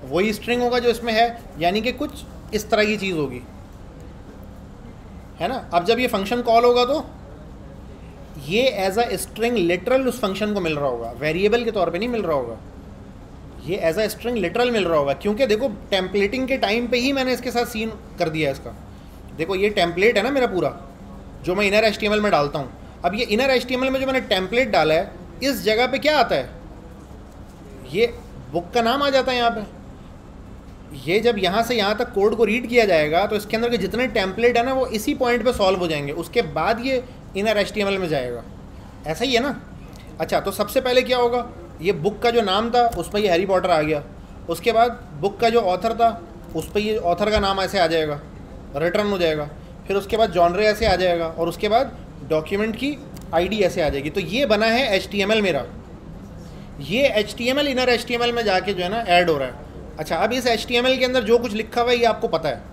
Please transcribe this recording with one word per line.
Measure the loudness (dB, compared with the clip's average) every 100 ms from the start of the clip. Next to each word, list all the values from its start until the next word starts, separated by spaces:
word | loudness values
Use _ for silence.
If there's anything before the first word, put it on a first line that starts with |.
वही | -2 0 0
string | -2 -2 0
होगा | 2 2
जो | 2
इसमें | 0 0
है, | 4 2 2 -14 0
यानी | 2 2
कि | 0
कुछ | -2 -6 -8 -14 -16 -6
इस | -6 0
तरह | 2
की | 4 2
चीज़ | -2 -2
होगी, | -2 -6 -14 -18 -18 -18 -18 -18 -18 -18 -18 -18 -16 -16 -18 -16 -16 -16 -16 -16 -18
है | -6 -4
ना? | -4 0
अब | 0
जब | 4 2
ये | 2
function | 0 0 0
call | 6 6
होगा | 8 6 4
तो | 2 -2 -12 -16 -16 -16 -16 -16 -16 -16 -16 -18 -18 -16 -14
ये | -2 2 2 2
as | 0 2
a | 0 -2
string | -6 -2 0 2
literal | 2 0 2 2 2
उस | 0
function | -2 0 0
को | 0
मिल | 0 0
रहा | 0
होगा, | -2 -6 -4
Variable | -2 2 4 4
के | 2
तौर | 0 0
पे | 0
नहीं | -2
मिल | -2
रहा | 0 0
होगा, | -2 -8 -14 -16 -16 -16 -16 -18 -18 -18 -16 -12
ये | -6 0
as | 2 2
a | 0
string | -2 -2 0
literal | 0 2 2
मिल | 2
रहा | 2 4
होगा। | 2
क्योंकि | 0 0 2 2
देखो | 4 0 -4 -2
templating | -2 0 2 2 0 0
के | 0
time | 2 0 2
पे | 0
ही | 2
मैंने | 0 0
इसके | -2 -2
साथ | -2 -2
scene | -2 -6 -8 -14 -2
कर | -2
दिया | 2 0
है |
इसका। | -2 -8 -14 -16 -18 -18 -18 -16 -6
देखो | -2 2
ये | 2
template | 2 2 2 2 2
है |
ना | 2
मेरा | 0 0
पूरा, | 0 -2 -4 -16 -18 -18 -16 -16 -10
जो | -4
मैं | 0 4
inner | 4
एचटीएमएल | 4 2 0 2
में | 4
डालता | 2 2 -2
हूँ। | -8 -10 -18 -4
अब | -2
ये | 0 0
inner | 2 4
एचटीएमएल | 2 2 0 0
में | 0
जो | 0
मैंने | 0 2
template | 0 2 0 2
डाला | 4 4
है, | 2 0 -8 -16 -4
इस | -2 0
जगह | 0 2 2
पे | 2
क्या | 2 4
आता | 4
है? | 2 -2 -10 -18 -18 -18 -18 -18 -18 -18 -18 -18 -18 -18 -18 -6
ये | 0 0 0 -14 -16 -4
book | -4 0
का | 2
नाम | 2 2
आ | 2
जाता | 2 2
है | 2
यहाँ | 2
पे। | 0 -8 -14 -18 -18 -18 -18 -18 -18 -18 -18 -18 -18 -16 -10
ये | -2 2
जब | 2 2
यहाँ | 2 0
से | 0
यहाँ | 0 0 0
तक | -2
code | 2 2 4
को |
read | 2 2 2
किया | 4 6
जाएगा | 4 4 2 2
तो | -2
इसके | -2 -2
अंदर | 0
के | 0
जितने | -2 -2 0
template | 0 -2 2 4 4
है |
ना, | 2
वो | 0 0
इसी | -2 -2 0
point | 2 2
पे | 2
solve | 4 2 4
हो | 0
जाएंगे, | -2 -2
उसके | -6 -2 -2 0
बाद | 0 0 0
ये | 0 -2 -4 -16 -10
inner | -4 0 0
एचटीएमएल | 0 0 0 0
में | 0
जाएगा। | -2 -2 -8 -10 -16 -16 -16 -18 -14 -8
ऐसा | -2
ही | 2
है | 2
ना? | 2 -4 -10 -16 -16 -16 -16 -8
अच्छा, | -2 0
तो | 0
सबसे | -2 0 0
पहले | 4 2
क्या | 4 2
होगा? | 2 2 -4 -12 -16 -4
ये | -2
बुक | 0 0 2
का | 2
जो | 4
नाम | 4 2 2
था | 4 4 2
उसमें | -2 0
ये | 4
हैरी | 4 4
Potter | 2 4
आ | 4
गया, | 4 0 -2 -16 -16 -16 -6
उसके | 0 2
बाद | 4 4 2 -12 -4
book | -4 2
का | 4
जो | 4
author | 4 2 0
था | 2 2 2 -12 -16 -8 -8
उस | -2
पर | -2
ये | 0 0
ऑथर | 0 2 2
का | 2
नाम | 2 0
ऐसे | 0 2
आ | 2
जाएगा, | 2 0 -4 -10 -16 -16 -16 -8 -2
Return | 0 2 0
हो | 2
जाएगा, | 2 0 -4 -10 -16 -18 -2
फिर | -2
उसके | 0 2
बाद | 2
जॉनर | 4 4 4
ऐसे | 2 4 2
आ | 4
जाएगा | 4 2 0
और | -2 -4
उसके | -2 2
बाद | 2 2 -6 -16 -14 -2
document | 0 0 0 0 -2
की | -4 -4 -10 -14 -2
आईडी | 0 2 2
ऐसे | 2 2
आ | 0
जाएगी। | 0 -4
तो | -4
ये | -2 0 2
बना | 4 4
है | 2 2 0
एचटीएमएल | 0 -2 2 2
मेरा, | 2 0 -4 -12 -16 -16 -14 -14 -14 -14 -16 -16 -16 -12
ये | -2 2 4
एचटीएमएल | 4 0 -2 0 2 2
inner | 2 4
एचटीएमएल | 2 0 0 0
में | 2
जाके | 2 2 2
जो | -2
है | -2
ना | -2 4
ऐड | 6 6
हो | 2
रहा | 0
है। | -6 -14 -16 -14
अच्छा, | -10 -4 0
अब | 0
इस | 2 0
एचटीएमएल | 0 2 2 4 2
के |
अंदर | 2 2
जो | 4 2
कुछ | 2
लिखा | -4 -2 0
हुआ | 2
है | 4
ये | 2
आपको | 2 -2
पता | -2 -2
है। | -4 -8